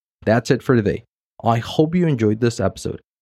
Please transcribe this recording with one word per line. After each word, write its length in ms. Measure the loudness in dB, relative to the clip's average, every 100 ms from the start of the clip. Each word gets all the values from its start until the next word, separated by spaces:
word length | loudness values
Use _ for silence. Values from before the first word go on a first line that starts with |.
| _ _ 0
That's 260 | 0 2
it 120 | -2
for 120 | 2 2
today. 280 | 2 -4 _ _ _ _
I 140 | -2 0
hope 380 | -2 0 0 2
you 120 | 0
enjoyed 320 | 2 0 0
this 200 | -2 -2
episode. 420 | -6 -4 -10 -12 _ _